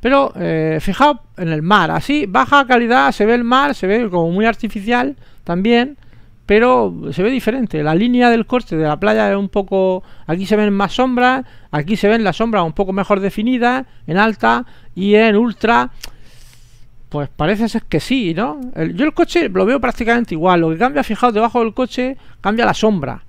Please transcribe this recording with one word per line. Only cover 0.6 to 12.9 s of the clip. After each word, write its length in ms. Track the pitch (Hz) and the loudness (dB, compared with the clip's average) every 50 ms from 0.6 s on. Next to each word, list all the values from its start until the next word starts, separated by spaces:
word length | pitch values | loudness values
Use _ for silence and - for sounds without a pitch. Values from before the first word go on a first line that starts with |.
| 156 160 160 156 | 0 -2 -2 -2
fijaos 380 | - - 185 - 269 294 294 - - - - | -2 -4 0 2 2 2 2 0 -8 -20 -12
en 140 | - 180 165 | -8 -6 -4
el 120 | 160 151 | -4 -4
mar, 300 | 156 175 208 208 170 156 | 0 2 2 2 2 2
así, 340 | 165 165 - - 285 294 294 | -2 -4 -2 -2 -2 -2 -2
baja 400 | 196 180 254 262 - 294 285 269 | 0 0 0 2 4 4 2 4
calidad, 460 | 240 254 240 240 226 240 262 277 277 | 4 2 2 4 4 2 2 2 2
se 120 | 233 - 208 | 2 2 2
ve 120 | 214 233 | 2 2
el 80 | 240 240 | 2 2
mar, 280 | 233 247 262 277 285 262 | 2 2 2 2 0 -2
se 100 | - - | -2 -2
ve 240 | 185 202 233 247 214 | 0 0 0 0 0
como 220 | 175 175 165 165 | 0 0 0 0
muy 140 | 170 190 220 | 0 0 0
artificial 680 | 226 226 - - 214 - 214 190 214 240 247 247 277 285 - - - - - - | 0 0 -2 -6 -6 -6 -6 -2 0 0 0 0 -2 -6 -10 -18 -20 -20 -18 -8
también, 520 | - 170 175 190 226 233 233 247 277 285 - - - - - - - - - _ | -6 -4 -2 2 2 4 2 2 0 -6 -16 -20 -20 -20 -20 -20 -20 -20 -20 _
pero 480 | - 196 214 233 247 254 247 226 190 170 170 113 135 | 2 4 4 4 4 4 2 2 0 -4 -8 -10 -8
se 100 | 135 - | -4 -2
ve 80 | 185 226 | 0 0
diferente. 540 | 269 254 - 220 220 269 240 - - 156 147 | 0 0 -2 -2 -2 -2 -4 -4 -2 -2 -2
La 100 | 151 156 | 0 2
línea 340 | 170 220 247 247 247 247 240 | 2 2 2 2 4 4 4
del 160 | 233 233 214 | 4 2 0
corte 320 | - 254 247 233 - 180 | 0 -2 -4 -2 -2 -2
de 60 | 156 | -2
la 160 | 160 151 151 147 | 0 0 0 0
playa 320 | 196 208 214 220 214 202 | 0 0 2 2 2 0
es 60 | 196 | 0
un 120 | 196 202 190 | -2 -2 -2
poco, 540 | - 208 196 196 196 190 190 185 185 185 - - - - - | -2 -4 -4 -2 0 0 0 0 0 -2 -6 -12 -18 -16 -6
aquí 180 | - 160 175 196 | -6 -4 -4 -2
se 120 | 170 214 | 0 0
ven 160 | 208 214 208 | 2 2 2
más 220 | 202 196 202 190 - | 2 0 -2 -2 0
sombras, 500 | - 254 262 247 247 247 254 262 262 247 - - - - - | 0 0 0 2 2 2 2 2 0 -4 -10 -16 -20 -16 -6
aquí 240 | - 151 147 160 220 | -6 -6 -2 -2 -2
se 140 | 190 - 202 | 0 2 2
ven 160 | 220 233 220 | 2 2 2
las 100 | 190 160 | 0 0
sombras 300 | - 220 233 220 202 175 | 0 -2 0 0 0 0
un 80 | 160 | 0
poco 200 | 156 - 202 196 | -2 -2 -2 -2